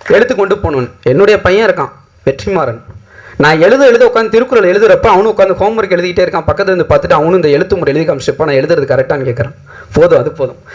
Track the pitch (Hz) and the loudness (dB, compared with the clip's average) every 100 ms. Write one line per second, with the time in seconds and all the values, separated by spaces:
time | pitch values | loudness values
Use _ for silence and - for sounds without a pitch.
0 | - 196 - 196 196 175 - 139 123 - | 0 2 2 0 -2 -2 -2 -4 -6 -6
1 | - 160 202 208 185 196 220 170 135 - | -2 2 2 2 0 0 0 -2 -6 -12
2 | _ _ - 135 - 190 135 113 - - | _ _ -6 -6 -4 -4 -4 -8 -16 -20
3 | - - - - 147 156 175 269 277 233 | -20 -20 -10 -2 0 2 4 4 4 4
4 | 247 226 220 226 254 247 185 180 220 190 | 2 2 0 0 0 0 2 2 2 2
5 | - 185 220 208 190 180 196 220 196 175 | 2 2 2 0 0 0 -2 -2 -2 -2
6 | 180 175 180 175 156 147 190 185 160 147 | -2 -2 -2 -2 -4 -4 -2 -2 0 0
7 | - 165 156 185 156 143 175 190 143 143 | 0 0 0 0 2 0 0 -2 -2 -2
8 | 160 143 - 135 156 135 156 165 135 135 | -2 -4 -6 -4 -2 -2 0 -2 0 -2
9 | 127 147 127 117 - - - - - - | -2 -4 -4 -6 -8 -10 -20 -20 -6 0
10 | 170 - 123 - 127 - - | 2 2 0 -4 -6 -8 -20